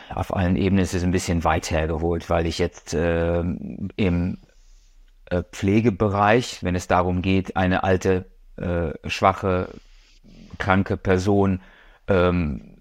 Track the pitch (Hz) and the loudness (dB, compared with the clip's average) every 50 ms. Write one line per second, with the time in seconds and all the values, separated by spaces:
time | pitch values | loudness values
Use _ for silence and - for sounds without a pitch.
0 | - - - - 95 - - - 92 87 95 - 98 95 95 95 92 87 - 90 | -14 -10 -8 -8 -6 -4 -2 0 0 2 2 2 2 2 2 2 2 2 0 -2
1 | 87 90 87 92 - - 90 85 76 82 80 80 - - 82 78 80 80 82 76 | 0 0 0 0 0 0 -2 0 0 0 0 0 -2 -2 -2 -2 -2 -2 -2 -2
2 | 85 85 85 85 80 - 85 85 85 85 82 - 90 85 - - - - - 76 | -2 -2 -2 -2 -2 -2 -2 0 0 -2 -2 -2 -2 -4 -4 -8 -12 -6 -4 -2
3 | 85 85 85 85 85 85 85 87 85 87 82 - - - - - - 92 - - | 0 0 0 0 0 0 0 0 -2 -2 -4 -6 -8 -10 -10 -8 -10 -8 -4 -2
4 | 110 90 87 87 85 92 - - - - _ _ - - - - _ _ _ - | 0 0 0 0 0 -2 -4 -8 -12 -20 _ _ -20 -20 -20 -20 _ _ _ -20
5 | - _ _ _ - - 90 87 85 - - - - 95 101 113 107 120 95 87 | -20 _ _ _ -10 -6 -4 -4 -4 -6 -8 -4 0 2 2 4 4 2 2 2
6 | 110 101 98 101 104 104 110 127 127 - - - - 90 90 92 - - 98 90 | 0 0 0 2 2 4 4 2 2 -2 -8 -6 -4 -4 -4 -2 -2 0 0 2
7 | 90 90 90 90 85 95 95 95 92 - - - 95 90 92 - - 95 95 92 | 2 0 0 -2 0 2 2 0 0 -2 -2 -2 0 0 0 0 0 0 0 2
8 | - 98 92 92 92 - - - - - - - - 90 87 85 85 78 - - | 2 0 0 0 -2 -6 -16 -20 -20 -20 -14 -8 -6 -4 -2 -2 -2 -4 -6 -8
9 | - - - - 107 95 92 - - 95 92 90 92 - - - - - - - | -10 -10 -4 2 2 2 2 2 0 -2 -2 -2 -2 -6 -10 -16 -20 -20 -20 -20
10 | - _ _ - _ - - - - - - - - 98 92 95 95 - 101 - | -20 _ _ -20 _ -20 -20 -20 -20 -18 -12 -6 0 2 4 4 4 2 -2 -2
11 | - 104 92 92 92 104 101 101 98 98 95 92 - - - - - - - _ | 0 2 2 2 4 2 2 4 4 2 0 -2 -4 -10 -20 -20 -20 -20 -20 _
12 | _ - 101 92 87 90 87 90 82 73 67 53 57 - - - | _ 0 2 2 4 4 2 2 0 -2 -4 -6 -10 -16 -20 -20